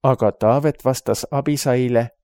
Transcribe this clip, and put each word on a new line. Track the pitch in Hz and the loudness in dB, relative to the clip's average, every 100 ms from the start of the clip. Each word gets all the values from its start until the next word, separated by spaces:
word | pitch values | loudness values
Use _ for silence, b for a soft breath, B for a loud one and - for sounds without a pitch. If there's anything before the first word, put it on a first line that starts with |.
Aga | 139 127 107 | 0 2 0
Taavet | - 107 123 151 - 127 | 2 2 2 0 -2 -2
vastas | 131 - 110 - | -2 -4 -4 -4
Abisaile | 139 143 147 139 127 127 117 117 _ | -4 -2 -2 0 0 2 0 -2 _